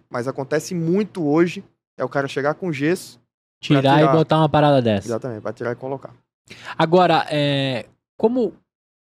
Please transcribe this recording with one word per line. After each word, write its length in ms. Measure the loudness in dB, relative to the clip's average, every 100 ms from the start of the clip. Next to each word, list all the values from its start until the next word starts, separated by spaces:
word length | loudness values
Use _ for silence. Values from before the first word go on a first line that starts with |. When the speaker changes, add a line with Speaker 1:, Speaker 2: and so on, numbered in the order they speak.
| _
Speaker 1:
mas 200 | -8 -6
acontece 440 | -8 -4 -4 -4
muito 540 | -4 0 0 -2 -4 0
hoje, 340 | 2 0 -2 -16 _ _ -10
é 60 | -6
o 40 |
cara 160 | -4 -4
chegar 260 | -4 -4
com 180 | -4 -6
gesso, 480 | -2 -2 -2 -6 -20 _ _ _ _ 0
pra 140 | 2
Speaker 2:
Tirar 140 | 4 4
e 40 |
Speaker 1:
tirar. 120 | 4
Speaker 2:
botar 240 | 4 2 2
uma 100 | 2
parada 320 | 4 4 4
dessa. 260 | 2 0 -2
Speaker 1:
Exatamente, 320 | -6 -6 -8
pra 100 | -10
tirar 220 | -8 -8
e 20 | -8
colocar. 380 | -10 -12 -14 -20 _ _ _ -20 -10 -2
Speaker 2:
Agora, 480 | 2 4 4 4 0
é, 560 | -2 0 0 -2 -4 -8 _ _ -2
como 360 | 0 0 -2 -6 _ _ _ _ _